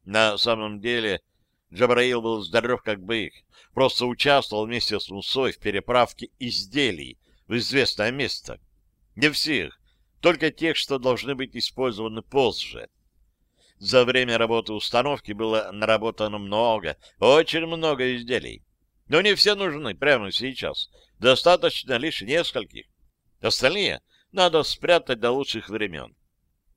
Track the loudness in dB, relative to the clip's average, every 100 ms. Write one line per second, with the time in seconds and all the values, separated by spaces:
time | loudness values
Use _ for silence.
0 | -4 0 2 2 -2 -2 -4 -8 -4 -2
1 | -2 -4 _ _ _ _ _ 0 2 4
2 | 2 0 -2 -4 -2 -2 0 -2 -4 -6
3 | -4 -4 -6 -10 _ _ _ 0 2 2
4 | -4 0 2 2 2 -4 -4 -4 -4 -4
5 | -6 -10 -6 -2 -2 -4 -4 -4 0 2
6 | 0 -2 -18 -12 -8 -8 -6 -2 -2 -2
7 | -10 -18 _ _ -6 -4 -2 0 0 0
8 | -2 -2 -6 -6 -12 -16 _ _ _ _
9 | _ 0 0 0 -2 -2 -4 -10 _ _
10 | _ _ 2 2 0 0 -2 -2 -2 -2
11 | 0 -2 -2 -8 -8 -6 -8 -4 -4 -4
12 | -6 -8 -4 2 2 0 -8 -12 -18 _
13 | _ _ _ _ _ _ _ _ 2 4
14 | 6 4 2 2 2 0 -2 -6 -2 0
15 | 0 -2 -8 -4 0 0 -2 -2 0 2
16 | 0 -4 -4 -6 -4 0 2 0 -2 -8
17 | _ 2 6 6 4 0 -4 -4 -2 0
18 | -2 -2 -2 -4 -4 -12 _ _ _ _
19 | 0 2 4 4 4 4 0 -4 -6 0
20 | 4 4 2 -4 -4 -6 -6 -6 -8 _
21 | _ 0 4 6 6 4 4 -2 -4 -4
22 | -2 -6 -2 -2 -2 -4 -8 -12 -20 _
23 | _ _ _ _ -2 2 2 2 -2 -4
24 | _ _ _ 0 2 2 0 -2 2 2
25 | 2 -2 0 0 -2 -6 -6 -6 -6 -6
26 | -14 _ _ _ _ _ _